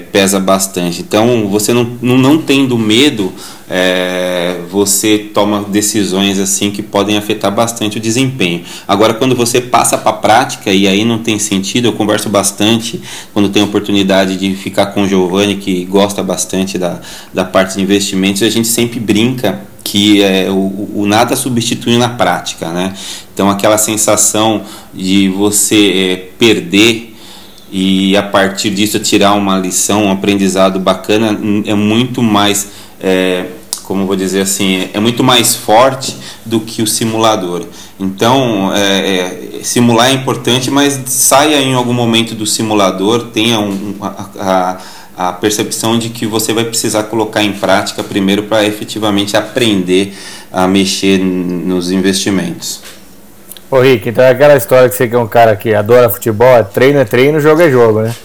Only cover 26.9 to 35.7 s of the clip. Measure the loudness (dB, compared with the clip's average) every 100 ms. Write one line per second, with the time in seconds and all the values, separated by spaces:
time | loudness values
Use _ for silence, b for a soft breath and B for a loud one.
26.9 | 2 -8 B B B B B -10 -2 0
27.9 | 2 2 2 2 0 0 0 -4 -2 -2
28.9 | -2 0 2 4 2 0 0 -2 -2 0
29.9 | 0 2 0 0 0 0 2 2 2 0
30.9 | -2 0 0 0 -2 -2 -2 0 0 0
31.9 | 0 0 0 0 2 2 0 -6 B B
32.9 | -6 -2 0 0 -2 -6 -12 -14 -14 -6
33.9 | -4 -2 -2 -2 -2 -2 -2 0 0 -2
34.9 | -2 0 2 2 2 2 -2 2